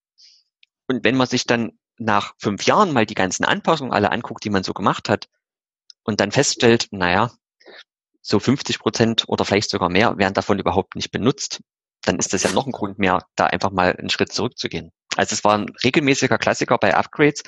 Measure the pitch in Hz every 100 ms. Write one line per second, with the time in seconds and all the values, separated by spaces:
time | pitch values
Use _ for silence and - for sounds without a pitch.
0 | _ _ - _ _ _ _ _ - 127
1 | 107 131 127 127 - 120 110 - _ -
2 | 110 104 - - 117 98 - 147 202 135
3 | 110 104 92 - - 190 - 160 131 -
4 | 101 110 - 117 107 101 92 - 113 160
5 | - 104 - _ _ _ _ _ _ _
6 | - 104 104 117 147 - 123 117 - 101
7 | 90 92 120 - _ _ - - - _
8 | _ _ - 107 - 135 - - - -
9 | 113 113 - 107 98 101 - 98 92 90
10 | 117 - 95 98 - 98 87 90 - -
11 | - 92 101 - - - - _ _ _
12 | - 95 - 95 92 98 131 113 101 98
13 | 95 90 - - 92 95 98 95 90 -
14 | 98 - 98 - 104 - 117 - 80 _
15 | - - 98 104 104 104 98 - 120 147
16 | 143 135 139 113 - 107 - 120 101 90
17 | - - 147 147